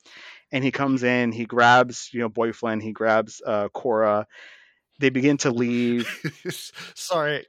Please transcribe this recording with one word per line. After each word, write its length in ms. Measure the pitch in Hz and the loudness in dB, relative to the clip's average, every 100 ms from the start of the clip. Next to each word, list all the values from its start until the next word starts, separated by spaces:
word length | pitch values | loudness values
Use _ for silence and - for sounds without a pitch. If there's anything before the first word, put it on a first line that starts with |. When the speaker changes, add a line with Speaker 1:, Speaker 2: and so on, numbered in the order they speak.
| _ - - - _ | _ -20 -20 -20 _
Speaker 1:
And 140 | 135 | -4
he 60 | 135 | -2
comes 320 | 135 139 131 | -2 -2 0
in, 300 | 123 123 120 | 0 2 0
he 120 | 113 | -4
grabs, 640 | 113 120 120 123 127 - - | -2 4 6 6 4 -2 -10
you 60 | 120 | -6
know, 80 | 117 | -4
Boy 220 | 113 113 | -2 -4
Flynn, 280 | - 113 110 | -2 -4 -4
he 120 | 110 | -6
grabs, 500 | 104 110 110 110 - | -2 2 2 2 -6
uh, 240 | - 107 101 | -4 -2 -2
Cora. 580 | - 131 110 107 104 107 - - - _ _ _ - | -4 -2 2 2 2 -2 -12 -20 -20 _ _ _ -2
They 120 | 139 | 0
begin 260 | 131 143 143 | 2 2 2
to 120 | 143 | 0
leave. 580 | 120 123 120 120 120 113 - 156 - | 0 0 0 0 -2 -4 -8 -10 -10
Speaker 2:
<laughs> 500 | 180 - - - - | -12 -12 -14 -18 -18
Sorry, 500 | - - 175 147 147 | -14 -4 -2 -2 -4